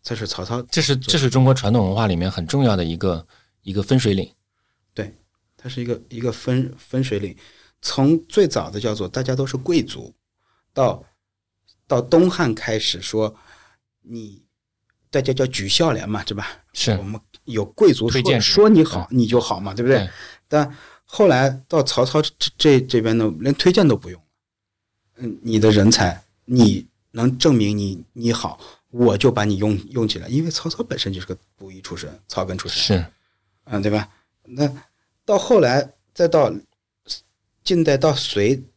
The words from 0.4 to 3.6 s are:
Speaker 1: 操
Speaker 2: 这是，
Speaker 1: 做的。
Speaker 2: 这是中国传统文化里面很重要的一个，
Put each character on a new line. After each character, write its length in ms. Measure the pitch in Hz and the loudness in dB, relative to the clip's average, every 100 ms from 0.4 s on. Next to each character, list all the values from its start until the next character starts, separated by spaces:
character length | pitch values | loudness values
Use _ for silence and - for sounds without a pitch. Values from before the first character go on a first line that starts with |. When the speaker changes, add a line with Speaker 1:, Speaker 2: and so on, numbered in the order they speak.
Speaker 1:
操 200 | 90 117 123 | -8 -8 -6
Speaker 2:
这 100 | - | -4
是， 160 | 151 135 | -2 -2
Speaker 1:
做 80 | |
的。 80 | 131 | -2
Speaker 2:
这 60 | 165 | 0
是 100 | 135 | 2
中 160 | 127 | 4
国 80 | 131 | 4
传 180 | 131 101 | 4 2
统 140 | 120 | 2
文 100 | 95 | 2
化 120 | 98 110 | 0 0
里 100 | 87 | 0
面 140 | 90 | -2
很 160 | 92 80 | -4 -4
重 180 | 139 | 0
要 100 | 131 | 2
的 80 | 98 | 2
一 140 | 85 82 | -2 -2
个， 300 | 95 82 - _ _ _ | -2 -2 -8 _ _ _